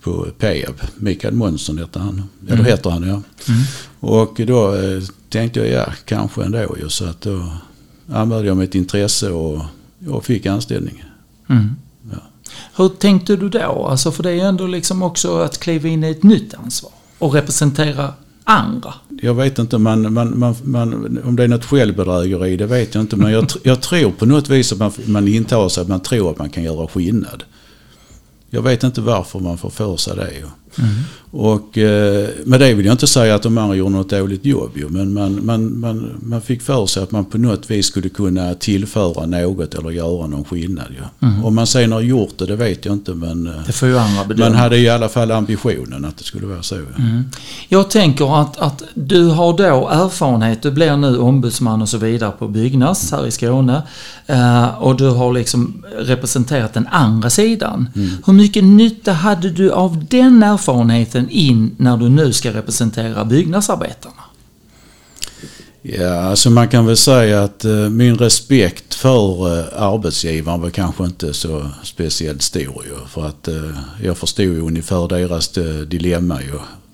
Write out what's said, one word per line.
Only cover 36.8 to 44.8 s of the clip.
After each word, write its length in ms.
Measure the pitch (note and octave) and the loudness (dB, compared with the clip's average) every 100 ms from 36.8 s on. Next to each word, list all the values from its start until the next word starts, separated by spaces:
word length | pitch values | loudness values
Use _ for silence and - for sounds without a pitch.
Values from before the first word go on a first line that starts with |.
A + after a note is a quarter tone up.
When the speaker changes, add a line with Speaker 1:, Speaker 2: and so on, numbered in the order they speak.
| F#2+ | 0
Speaker 1:
sig 160 | - | -2
att 80 | F#2+ | -2
man 140 | A2 | -4
på 140 | F#2+ A2 | -2 0
något 320 | A#2+ G2+ - | 0 0 -2
vis 160 | G#2+ F#2 | -2 0
skulle 220 | - F#2 | -2 -6
kunna 460 | - G2 F#2 F2+ | -2 -2 0 -2
tillföra 720 | F2 - G2 G2 A2 F#2 E2 E2 | -4 -2 -2 0 -2 -2 -2 -4
något 480 | F2 F2 F#2+ D#2 | -2 -2 -2 -6
eller 160 | D#2 D#2+ | -8 -8
göra 360 | E2+ E2+ F2+ D#2+ | -6 -4 -4 -6
någon 180 | C#2+ | -8
skillnad 420 | D2 F2 E2+ G2 - | -6 -6 -6 -8 -10
ju. 380 | C2 - _ B2+ | -12 -14 _ 0
Speaker 2:
Mm. 160 | G2+ | 2
Speaker 1:
Om 100 | A2+ | 2
man 120 | A2 A#2 | 2 2
sen 260 | B2+ A#2 | 2 2
har 80 | A2+ | 2
gjort 380 | A#2+ B2+ G2 - | 0 0 0 -4
det, 80 | F#2 | -6
det 100 | G#2 | -2
vet 280 | A#2 F2+ | -2 -4
jag 100 | G#2+ | -4
inte, 200 | G2+ G2 | -6 -6
men, 320 | E2+ E2 E2 E2 | -8 -6 -6 -6
eh, 60 | D#2+ D#2 | -8 -8
Speaker 2:
Det 60 | |
får 160 | - C3 | 0 2
ju 100 | B2+ | 2
andra 260 | A2 G2+ | 2 0
bedöma. 260 | G2+ A2 A2+ | -2 2 4
Speaker 1:
man 80 | A2+ | 4
hade 200 | A#2+ | 4
i 100 | A#2+ | 6